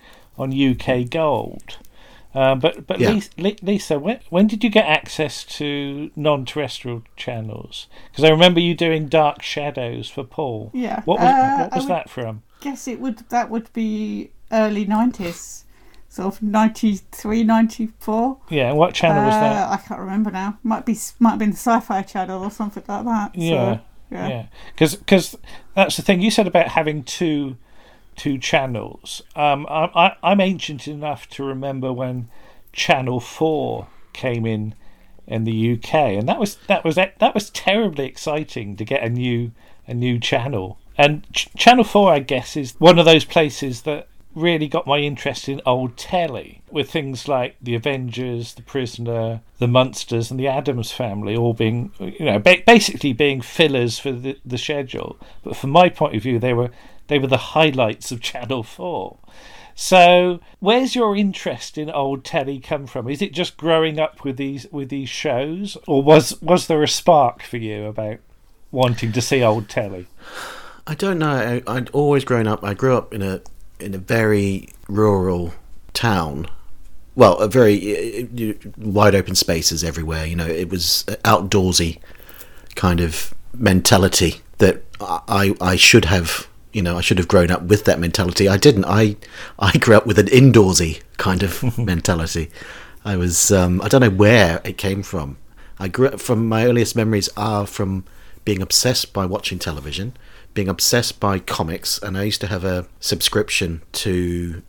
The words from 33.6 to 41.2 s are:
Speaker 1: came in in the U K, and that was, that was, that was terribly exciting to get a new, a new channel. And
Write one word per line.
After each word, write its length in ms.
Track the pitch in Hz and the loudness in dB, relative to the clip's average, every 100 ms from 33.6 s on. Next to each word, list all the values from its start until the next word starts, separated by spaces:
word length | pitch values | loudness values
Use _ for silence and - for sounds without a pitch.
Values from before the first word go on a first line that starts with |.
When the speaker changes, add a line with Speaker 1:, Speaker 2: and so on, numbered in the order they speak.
| 123 117 - - - | -4 -8 -12 -20 -20
Speaker 1:
came 320 | - 135 117 | -8 -4 -2
in 300 | 113 107 107 - - - - - - | -2 -4 -6 -12 -20 -20 -20 -20 -8
in 180 | 113 | -4
the 80 | 113 | -2
U 240 | 110 117 120 | 0 0 -2
K, 400 | - 160 131 98 | -2 0 0 0
and 120 | 120 | -2
that 120 | 277 | -2
was, 160 | 226 - - | -4 -6 -2
that 180 | 185 | -2
was, 120 | 165 156 | 0 0
that 380 | 190 - 240 | 0 2 0
was 160 | 214 - | 0 -6
terribly 540 | - - 202 214 143 | -4 0 2 0 -2
exciting 720 | 131 - - 151 151 127 104 98 | -8 -6 -4 -4 -6 -10 -10 -8
to 80 | |
get 180 | 110 135 | -4 -2
a 40 | 117 | -2
new, 440 | 123 123 117 120 - - - - | -2 -2 -2 -4 -10 -20 -20 -10
a 80 | |
new 240 | 120 123 120 | -4 -2 -2
channel. 580 | - 135 127 117 92 104 - - | -2 -2 -2 -6 -8 -12 -6 2
And 260 | 143 147 | 2 2